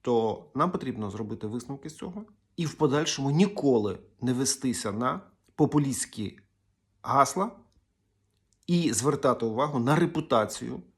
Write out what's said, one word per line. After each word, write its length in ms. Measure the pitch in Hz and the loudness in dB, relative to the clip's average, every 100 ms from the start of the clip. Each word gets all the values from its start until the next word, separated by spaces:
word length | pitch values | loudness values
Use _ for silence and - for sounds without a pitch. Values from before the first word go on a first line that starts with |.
то 440 | - 117 113 101 - | 2 2 2 -2 -8
нам 160 | 131 165 | -2 -2
потрібно 400 | 180 135 113 104 | -2 -6 -6 -6
зробити 360 | 104 107 113 110 | -8 -8 -8 -8
висновки 440 | 120 120 139 156 | -8 -10 -12 -12
з 60 | - | -12
цього 280 | - 180 214 _ _ - | -12 -10 -14 _ _ -6
і 100 | 160 | -6
в 80 | |
подальшому 560 | - 151 139 160 - 139 | 0 2 2 0 -2 0
ніколи 680 | 147 196 - 143 120 104 90 - _ | 4 2 4 4 4 2 -4 -12 _
не 120 | 120 | -2
вестися 600 | 123 131 - 131 113 110 | 0 0 -2 -2 -2 -4
на 280 | 101 123 185 - _ _ | -2 -2 -4 -10 _ _
популістські 840 | - 147 151 139 123 - - 104 - _ _ _ _ _ _ | 0 2 2 0 -2 -6 -8 -10 -10 _ _ _ _ _ _
гасла 480 | - 131 139 - 208 - _ _ _ _ _ _ _ _ _ _ - | 0 4 4 2 -4 -6 _ _ _ _ _ _ _ _ _ _ -2
і 260 | 175 160 | 2 2
звертати 540 | 98 127 143 135 117 117 | 2 0 2 2 2 0
увагу 320 | 110 147 139 | 0 0 0
на 180 | 120 156 | 2 4
репутацію 840 | 170 165 - 120 104 - 120 127 - | 2 0 2 2 2 -2 -10 -10 -14